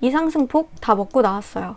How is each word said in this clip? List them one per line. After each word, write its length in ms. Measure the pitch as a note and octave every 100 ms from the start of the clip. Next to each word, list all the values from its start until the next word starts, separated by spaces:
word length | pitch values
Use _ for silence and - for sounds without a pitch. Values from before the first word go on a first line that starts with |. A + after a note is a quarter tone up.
이 100 | B3+
상승폭 600 | D4+ D#4+ D#4+ B3+ D4+ D#4+ -
다 160 | - G3+
먹고 260 | G3 C4
나왔어요. 540 | G#3+ G3 - G3 F#3